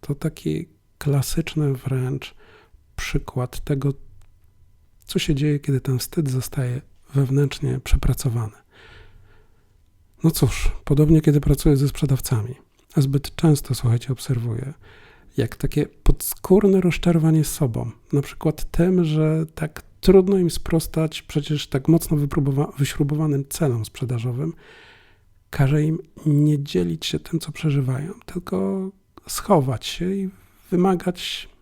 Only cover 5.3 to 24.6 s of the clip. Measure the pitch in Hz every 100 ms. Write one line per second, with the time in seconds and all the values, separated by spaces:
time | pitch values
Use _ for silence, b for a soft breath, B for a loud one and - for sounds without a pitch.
5.3 | 143 151 147 - 135 - 127 - - 143
6.3 | 127 - - 127 123 - - _ 139 135
7.3 | 139 143 - 135 131 - 139 151 127 135
8.3 | 117 110 - _ b b b b b b
9.3 | b b b b _ _ _ _ _ 160
10.3 | - 127 - - - - 143 151 160 156
11.3 | 147 139 143 - 139 139 - 143 131 -
12.3 | 117 110 127 _ _ _ - 139 139 -
13.3 | - 170 147 - 123 120 117 - 127 -
14.3 | 123 117 113 131 - B B B B B
15.3 | - 117 - 139 - - _ - - -
16.3 | - - 185 208 190 180 - 175 165 160
17.3 | 156 151 - 135 117 120 - _ 143 139
18.3 | - 165 - - - 175 180 165 151 156
19.3 | 160 160 - 156 - - - - 190 185
20.3 | 196 175 - - 165 - 160 160 - -
21.3 | 156 143 147 - 139 135 165 - 151 143
22.3 | 160 139 139 151 - 139 - 143 151 156
23.3 | 143 135 - 151 120 107 - 120 123 120
24.3 | 120 160 -